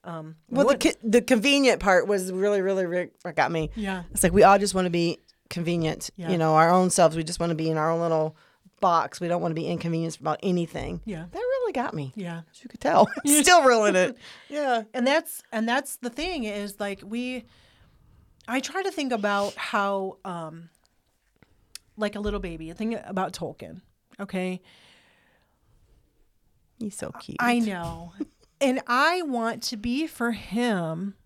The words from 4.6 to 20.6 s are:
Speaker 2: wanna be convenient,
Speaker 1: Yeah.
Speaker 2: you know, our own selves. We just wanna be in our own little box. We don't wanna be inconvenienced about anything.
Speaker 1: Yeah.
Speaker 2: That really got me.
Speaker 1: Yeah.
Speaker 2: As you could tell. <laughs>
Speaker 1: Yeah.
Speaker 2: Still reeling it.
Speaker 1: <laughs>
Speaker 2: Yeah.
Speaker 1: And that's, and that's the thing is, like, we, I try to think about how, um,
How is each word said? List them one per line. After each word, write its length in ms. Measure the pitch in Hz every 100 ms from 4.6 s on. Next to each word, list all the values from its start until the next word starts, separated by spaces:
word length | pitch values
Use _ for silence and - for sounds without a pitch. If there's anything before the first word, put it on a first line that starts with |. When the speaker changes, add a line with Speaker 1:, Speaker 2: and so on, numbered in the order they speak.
| 196
Speaker 2:
wanna 160 | 185 180
be 300 | 170 170 - _ _ _
convenient, 600 | - 165 170 160 - - -
Speaker 1:
Yeah. 160 | 170
Speaker 2:
you 60 | 175
know, 180 | 160 156
our 140 | 165
own 200 | 185 185
selves. 260 | 180 170 160
We 60 |
just 160 | 160 175
wanna 160 | 170 160
be 140 | 160
in 80 | 160
our 140 | 156
own 100 | 165
little 340 | 170 160 156 156 _ _ _ _
box. 380 | 185 170 - -
We 60 | 175
don't 140 | 175
wanna 120 | 170 160
be 120 | 156
inconvenienced 520 | 170 170 165 165 -
about 200 | 156 151
anything. 600 | 196 180 170 151 139 170 226
Speaker 1:
Yeah. 200 | 170 170
Speaker 2:
That 80 | 349
really 340 | 494 539 480
got 200 | 277 240
me. 180 | 156 135 208
Speaker 1:
Yeah. 260 | 175 165 160
Speaker 2:
As 120 | -
you 60 | 247
could 100 | -
tell. 260 | - 165 214 -
<laughs> 60 | 285
Speaker 1:
Yeah. 160 | 294
Speaker 2:
Still 220 | 349 349
reeling 320 | 269 233 208 185
it. 220 | 180 - -
Speaker 1:
<laughs> 160 | - -
Speaker 2:
Yeah. 340 | 294 277 233 220
Speaker 1:
And 120 | 262 240
that's, 360 | 226 - - _
and 160 | 226 226
that's 280 | 254 277 -
the 120 | 240
thing 360 | 254 339 339 214
is, 340 | 202 202 202
like, 220 | 202 196 196
we, 380 | 233 247 254 240 _ _ _ _ _ _ _ _ _ -
I 120 | 262
try 220 | 262 370
to 80 | 381
think 200 | 370 269
about 400 | 226 202 202 202 -
how, 640 | - 214 202 196 190 - 196
um, 440 | 175 160 165